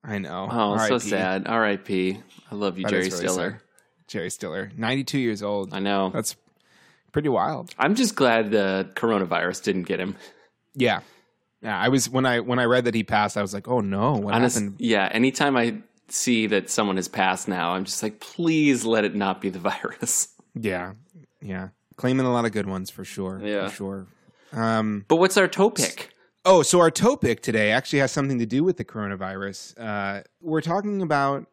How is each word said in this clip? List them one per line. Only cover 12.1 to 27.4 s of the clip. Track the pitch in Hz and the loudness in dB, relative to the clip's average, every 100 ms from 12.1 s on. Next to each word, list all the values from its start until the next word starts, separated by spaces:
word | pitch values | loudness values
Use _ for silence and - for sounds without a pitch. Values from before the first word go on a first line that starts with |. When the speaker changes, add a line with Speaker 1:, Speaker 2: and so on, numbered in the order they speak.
| 131 131 | 0 2
Speaker 1:
I, | 120 | 0
when | 117 123 | 0 0
I | |
read | 120 123 120 | 4 4 2
that | 113 | -2
he | |
passed, | 101 107 104 104 | 0 0 2 -2
I | |
was | 98 | -4
like, | 101 110 | -6 -2
"Oh, | 123 | -2
no, | 101 98 120 | 0 0 0
what | 127 104 | 0 0
Speaker 2:
Honest-, | 117 123 120 | 2 2 0
Speaker 1:
happened?" | 101 98 | -4 -4
Speaker 2:
yeah, | 117 104 95 | 0 2 2
anytime | 113 131 - 143 131 | 2 0 2 2 2
I | 120 110 - _ _ | 0 -4 -14 _ _
see | - - 117 110 | -4 0 2 2
that | 101 - | 0 0
someone | - 104 95 | -2 0 0
has | 90 | -4
passed | - 92 90 - | 0 0 0 -4
now, | 90 87 | -2 0
I'm | 95 | -2
just | - - | -4 -4
like, | 110 - | -6 -8
"Please | - - 165 160 147 123 110 | -14 -2 0 4 4 2 2
let | 113 | 2
it | 104 | 2
not | 104 98 95 | 0 -2 -2
be | 98 | -4
the | 92 | -4
<laughs> | 95 | -4
virus." | - - - 131 - - _ _ - | -4 -8 -6 -2 -2 -4 _ _ -6
Speaker 1:
Yeah. | 107 90 90 107 _ 175 - _ | -4 -4 -8 -12 _ -20 -20 _
Yeah. | 104 92 92 _ _ - | -10 -10 -10 _ _ -4
Claiming | 127 131 127 | 0 2 2
a | |
lot | 120 117 | 2 0
of | |
good | 104 98 | -2 -4
ones | 95 92 | -6 -8
for | - | -12
sure. | 95 - 92 95 | -12 -8 -8 -6
Speaker 2:
Yeah. | 104 104 95 | -4 -4 -4
Speaker 1:
For | - | -6
sure. | 98 98 92 _ _ _ _ | -8 -8 -14 _ _ _ _
Um, | 113 113 110 107 104 101 | -4 0 0 0 -4 2
Speaker 2:
But | 165 | 4
what's | 185 202 | 6 6
our | 180 | 4
topic? | - 208 233 117 - - _ _ _ 185 | 4 2 2 -2 -4 -16 _ _ _ 6
Speaker 1:
Oh, | 185 | 6
so | 143 175 | 8 6
our | 165 | 6
topic | - 220 285 123 110 | 6 2 4 0 0